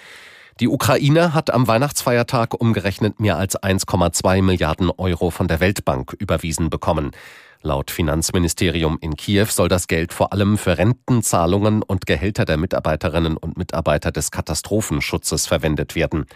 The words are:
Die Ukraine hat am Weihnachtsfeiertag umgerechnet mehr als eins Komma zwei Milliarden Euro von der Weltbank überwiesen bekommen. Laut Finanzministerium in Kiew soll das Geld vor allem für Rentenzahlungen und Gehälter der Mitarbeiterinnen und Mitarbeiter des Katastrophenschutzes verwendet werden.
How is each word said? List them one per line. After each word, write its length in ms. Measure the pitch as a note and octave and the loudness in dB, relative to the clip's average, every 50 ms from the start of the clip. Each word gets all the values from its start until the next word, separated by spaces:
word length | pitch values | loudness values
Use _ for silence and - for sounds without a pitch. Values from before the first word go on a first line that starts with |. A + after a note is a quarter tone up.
| - - - - - - - - - - _ - | -20 -20 -20 -20 -20 -20 -20 -20 -20 -16 _ -2
Die 80 | A#2+ | -2
Ukraine 680 | - - B2+ - - C#3 - C#3+ C#3 D3+ E3 E3+ E3+ C#3 | 0 0 0 2 2 2 4 4 4 4 4 4 4 2
hat 160 | D3+ - - | 0 0 2
am 160 | - B2 B2+ | 2 2 4
Weihnachtsfeiertag 920 | A2+ A2 A#2 C#3+ C#3+ - - - B2+ A#2+ A#2+ A#2 - - A#2+ A#2 - - - | 4 4 2 2 0 -2 -2 0 2 2 2 2 0 0 0 0 0 -2 0
umgerechnet 600 | A#2 A2+ G#2+ G#2 - G2 F#2+ - A2 G#2 - - | 0 0 2 0 -2 -2 -2 0 0 -2 0 0
mehr 180 | A2 G2+ E2+ | 0 0 0
als 180 | D2 F#2+ F#2+ - | 0 -2 -2 -4
eins 300 | - - G2 F#2+ F#2+ - | -2 -2 0 0 0 -2
Komma 280 | - - F2+ F2 F2 - | 0 0 2 2 2 0
zwei 280 | - - F#2+ F#2 F#2+ | 0 2 2 4 4
Milliarden 480 | G2 F#2+ F#2 D#2 D#2 D2+ D#2+ - F#2 E2+ | 4 4 2 2 2 0 0 0 0 -2
Euro 400 | - - F#2 F#2 E2+ - F#2+ E2+ | 0 -2 -2 -2 -2 0 -2 -2
von 180 | - - F#2 | -2 0 -2
der 120 | E2 E2 D#2+ | 0 0 2
Weltbank 560 | F2+ G2 G2+ - - - C#2 B1+ B1 - - | 2 2 0 0 -2 -2 -2 -2 -4 -8 -8
überwiesen 540 | - G#2 E2+ E2 D#2 - E2 D2+ - E2 D2+ | -6 -4 -2 -2 -2 -2 -2 -2 -2 -2 -2
bekommen. 400 | - - - F#2 E2+ D#2 D2 C2+ - - - - - - - - - _ - | -2 -2 -2 0 0 0 -2 -4 -6 -12 -18 -20 -20 -20 -20 -20 -16 _ -6
Laut 260 | D#2 C#2 C#2 C#2+ - | -4 -2 -4 -4 -4
Finanzministerium 1040 | - - E2+ D2 D2+ D#2+ D#2+ - - F#2 E2+ E2 - - F#2+ E2+ D2+ E2+ D#2+ D#2 D#2 - | -2 -2 0 0 0 0 0 0 0 0 0 0 0 0 0 0 0 0 0 0 -2 -2
in 160 | - D#2+ D2+ | -4 -6 -8
Kiew 300 | - - A2 G2+ G2 A2 - | -6 -2 0 2 2 2 2
soll 200 | - - F#2 F2 | 2 0 2 2
das 180 | F#2+ F2+ - | 2 0 0
Geld 240 | - E2+ D#2+ E2+ - | 0 -2 -2 -2 -2
vor 220 | - - G2+ - F2+ | -2 0 0 0 0
allem 240 | G2 G2+ G2+ G#2 | 2 2 2 2
für 200 | G2+ - F#2 F2 | 2 2 0 2
Rentenzahlungen 1040 | D#2 F2+ A#2 - - _ - D3+ A2+ - - - F2+ E2 E2+ F#2 G2+ G#2 G#2+ G#2+ G#2+ | 2 2 2 0 0 _ 0 0 0 2 2 2 2 2 2 2 2 2 2 2 0
und 240 | - - G2 F2+ - | 0 -2 -4 -2 -2
Gehälter 380 | - E2+ D2 F2+ G#2+ A2+ - G2+ | -2 -2 0 -2 -2 -2 -2 0
der 140 | E2 D#2+ | 0 0
Mitarbeiterinnen 800 | D2+ E2 - - - - D#2+ D#2 D#2 - F2 D2 E2+ E2 D#2+ D#2+ | 0 0 0 -2 -2 -2 -2 -2 -2 -2 -2 0 0 0 0 -2
und 180 | - - D#2+ - | -4 -6 -8 -6
Mitarbeiter 560 | - F2+ - - E2 - D#2 D2 D2 - E2+ | -6 -6 -4 -4 -2 0 0 0 0 0 -2
des 200 | - D#2 - - | -4 -4 -4 -4
Katastrophenschutzes 1160 | - - - - D#2 - - - G2+ A2 G#2+ - D#2 C#2+ - - - E2 - - D#2+ D#2 - | -4 -6 -4 -4 -4 -6 -4 -2 -2 -2 0 -2 -2 -4 -2 -2 -4 -4 -4 -2 -2 -2 -2
verwendet 480 | - F2 D#2 D#2+ D#2 D2+ D2 D2 - - | 0 0 0 0 0 0 -2 -4 -4 -2
werden. 300 | E2 D#2+ - - D#2 C#2 - - | -2 -2 0 -2 -4 -6 -6 -12